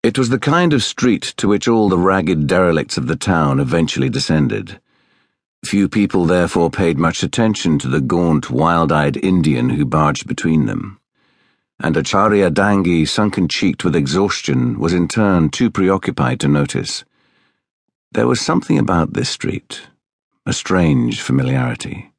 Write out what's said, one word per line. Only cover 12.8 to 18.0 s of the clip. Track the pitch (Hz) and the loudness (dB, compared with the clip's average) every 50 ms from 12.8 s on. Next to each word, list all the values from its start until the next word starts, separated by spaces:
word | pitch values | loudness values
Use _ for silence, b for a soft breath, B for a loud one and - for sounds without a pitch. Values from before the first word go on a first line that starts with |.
| 92 87 87 80 78 - | 2 2 2 2 0 0
sunken-cheeked | - - 104 104 - 104 92 - - - 101 92 78 - | 0 0 -2 0 0 -2 -2 -2 -2 -2 0 -2 -2 0
with | - 92 76 | -2 0 0
exhaustion, | 85 71 65 71 92 101 - - - - - 69 64 123 123 113 - | 0 0 0 0 0 0 0 -2 -4 -4 -2 0 0 0 -2 -2 -2
was | - 85 | -2 0
in | 90 90 85 87 | 0 0 0 0
turn | - 113 107 101 92 87 80 78 | 0 0 2 2 4 2 2 0
too | - - 123 110 | 0 0 -2 0
preoccupied | - - 95 95 95 95 - 95 90 - - - 127 - | 0 0 2 2 2 0 -2 -4 -2 -2 -2 -2 -2 -2
to | - | 0
notice. | 71 73 73 71 - - - - - - - - _ _ _ _ _ _ _ _ _ _ _ _ _ _ _ _ _ _ _ | 0 2 2 0 -2 -4 -6 -6 -6 -10 -12 -14 _ _ _ _ _ _ _ _ _ _ _ _ _ _ _ _ _ _ _